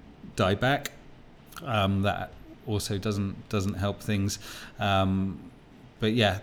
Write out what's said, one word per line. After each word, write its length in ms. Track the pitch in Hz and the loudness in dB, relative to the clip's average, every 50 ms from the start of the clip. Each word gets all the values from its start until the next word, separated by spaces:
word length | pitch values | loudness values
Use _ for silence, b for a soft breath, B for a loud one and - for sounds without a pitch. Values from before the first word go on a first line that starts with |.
| - - - - - - - | -16 -20 -20 -18 -18 -14 -2
die 200 | - 101 92 101 | 2 2 4 4
back, 360 | 98 - 127 139 147 - - - - - - - - - - - - - - - - - | 4 4 2 2 2 -2 -6 -12 -14 -20 -20 -20 -20 -20 -20 -20 -20 -20 -18 -16 -12 -6
um, 380 | 143 117 107 98 95 98 98 | -2 0 2 4 4 4 2
that 300 | 98 104 90 90 95 - - - - - - - - - | 2 2 0 0 -4 -8 -10 -16 -18 -18 -20 -16 -6 -2
also 300 | 107 101 - - 104 98 | -2 -2 0 -2 -4 -2
doesn't, 520 | 95 110 104 98 101 98 92 - - - | 0 0 0 0 0 -2 -4 -8 -10 -4
doesn't 240 | - 104 92 98 101 | -2 0 0 0 -2
help 260 | 90 95 101 98 - | -2 -2 -2 -2 -4
things. 380 | - - 107 98 98 101 - - B B B B B B B - | -2 -2 0 2 2 0 -2 -4 B B B B B B B -2
Um, 600 | 104 101 98 95 95 95 95 95 95 98 90 - - - - - - - - - - - - - | 0 2 4 4 4 4 2 2 0 -2 -4 -8 -12 -16 -20 -20 -20 -20 -20 -20 -20 -20 -10 -2
but 140 | 117 110 110 | 0 0 2
yeah, 260 | 123 110 101 92 98 | 4 4 4 4 0